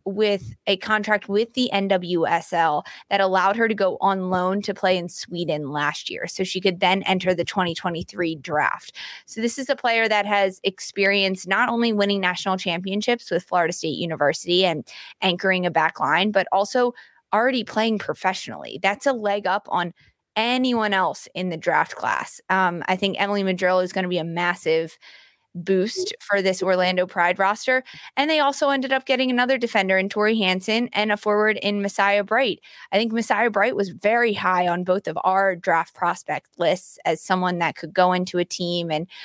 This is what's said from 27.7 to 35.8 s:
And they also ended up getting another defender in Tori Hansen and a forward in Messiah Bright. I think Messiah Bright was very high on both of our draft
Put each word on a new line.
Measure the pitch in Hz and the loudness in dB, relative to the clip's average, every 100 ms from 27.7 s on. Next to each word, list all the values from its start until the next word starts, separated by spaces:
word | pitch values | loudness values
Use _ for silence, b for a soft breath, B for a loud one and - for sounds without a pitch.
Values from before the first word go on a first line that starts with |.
| 254 - B B | 0 -2 B B
And | - 294 | -2 0
they | 311 | 2
also | 277 277 285 | 2 2 2
ended | 277 262 | 2 0
up | 269 262 | -2 0
getting | 254 262 | 0 2
another | 247 247 262 | 2 2 0
defender | 240 214 190 190 | 0 2 2 2
in | 196 | 0
Tori | 208 208 220 | 0 2 2
Hansen | 185 185 185 220 240 | 2 0 0 0 0
and | - 214 | -2 0
a | 208 | 0
forward | 214 208 214 208 | 0 2 2 0
in | 202 208 | -2 -2
Messiah | 202 - 202 202 | -2 0 2 2
Bright. | 202 226 262 - B B B | 2 0 0 -2 B B B
I | 196 | 0
think | 226 | 0
Messiah | 226 220 208 233 | 0 0 2 2
Bright | 208 220 | 2 2
was | - 196 | 0 -4
very | - 208 233 240 | -2 0 2 2
high | 196 185 185 180 | 0 0 2 2
on | 175 | 0
both | 180 185 170 | 0 0 -2
of | 160 | -2
our | 185 190 196 180 | 2 2 2 0
draft | 185 165 | 2 2